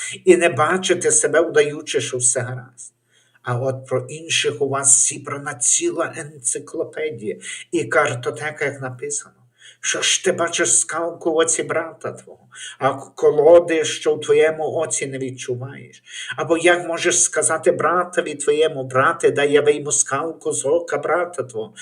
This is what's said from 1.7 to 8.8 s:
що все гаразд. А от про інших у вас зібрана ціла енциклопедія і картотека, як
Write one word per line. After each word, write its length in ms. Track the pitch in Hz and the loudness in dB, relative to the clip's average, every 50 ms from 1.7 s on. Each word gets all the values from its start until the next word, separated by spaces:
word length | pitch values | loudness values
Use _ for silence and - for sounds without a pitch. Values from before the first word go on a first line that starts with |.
| 147 156 - - - 143 | 0 -8 -8 -4 -2 -2
що 160 | 123 - - | -2 -2 -4
все 240 | 127 120 - - 131 | -2 0 0 0 0
гаразд. 520 | 120 120 127 - - - _ - - - _ _ _ _ _ _ _ _ _ _ - | -2 -4 -6 -10 -12 -16 _ -20 -20 -20 _ _ _ _ _ _ _ _ _ _ -8
А 160 | 123 123 120 | -4 -4 -2
от 280 | 127 135 127 120 - | -2 -2 -4 -4 -6
про 200 | - 135 127 123 117 | -4 -4 -4 -4 -4
інших 540 | 147 156 165 165 - - - 147 - - 143 | -12 -12 -8 -4 -2 -2 0 -2 -2 -2 -2
у 60 | 135 | -2
вас 400 | 135 170 - - - - - - | -2 0 2 4 4 4 4 0
зібрана 460 | - - - 147 139 143 143 147 143 | -4 -6 -8 -10 -10 -8 -8 -8 -8
ціла 600 | - - - - - 165 175 - 160 160 127 - | -4 -2 0 0 0 0 -2 -2 -2 -4 -4 -4
енциклопедія 1200 | - - 147 156 147 131 - - 151 - - - 160 156 - - - - - - - 104 104 92 - - - - - - _ - | -10 -12 -12 -12 -8 -6 -6 -6 -6 -8 -10 -8 -8 -8 -8 -6 -8 -6 -6 -8 -8 -8 -8 -8 -8 -10 -14 -14 -14 -12 _ -4
і 120 | 170 143 | -4 -2
картотека, 800 | 120 - 156 151 143 123 123 - 151 139 - 143 151 147 - 151 | 0 0 2 2 0 0 -4 -6 -6 -8 -6 -8 -8 -6 -4 -6
як 160 | 139 135 139 | -6 -6 -6